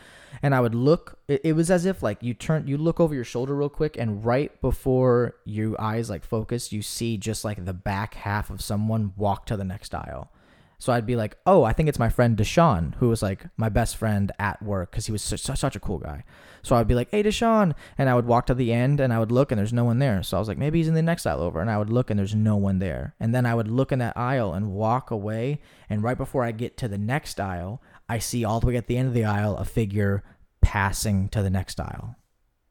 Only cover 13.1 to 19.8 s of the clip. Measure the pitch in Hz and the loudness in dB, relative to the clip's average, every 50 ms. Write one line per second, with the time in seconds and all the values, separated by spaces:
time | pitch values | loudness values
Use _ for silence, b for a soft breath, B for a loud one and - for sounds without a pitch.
13.1 | 113 - 110 98 98 - - - - - 131 117 101 120 113 - - - 120 110 | 2 2 0 -2 -4 -4 -10 -10 -6 -4 -2 0 2 0 0 0 -2 -2 0 0
14.1 | 104 101 101 92 - - 101 101 - - 104 104 101 95 87 - - 110 107 - | 2 2 0 0 -2 -2 -4 -4 -4 -4 -6 -4 -4 -4 -4 -4 -6 -6 -4 -4
15.1 | 107 101 - - 107 - - - 131 - - 135 - 101 - - 107 - - 78 | -4 -4 -4 -4 -4 -4 -4 -4 -2 -2 -2 -2 -2 -4 -6 -6 -6 -6 -6 -8
16.1 | 73 67 - b b b b b b b - - 131 120 113 104 123 123 127 - | -10 -12 -14 b b b b b b b 0 2 4 4 4 4 2 2 0 0
17.1 | - 208 208 214 208 - 233 226 226 214 202 170 143 B B B B - 139 131 | 0 0 2 2 0 2 2 4 4 4 4 2 0 B B B B 0 2 4
18.1 | 123 123 117 120 117 120 - - 127 123 127 113 113 120 123 135 147 143 135 127 | 4 4 4 4 4 4 4 2 0 2 2 2 2 2 2 2 2 2 2 2
19.1 | 117 113 113 107 120 123 139 - 131 107 98 110 120 120 | 2 2 2 2 4 4 4 2 2 0 0 0 0 2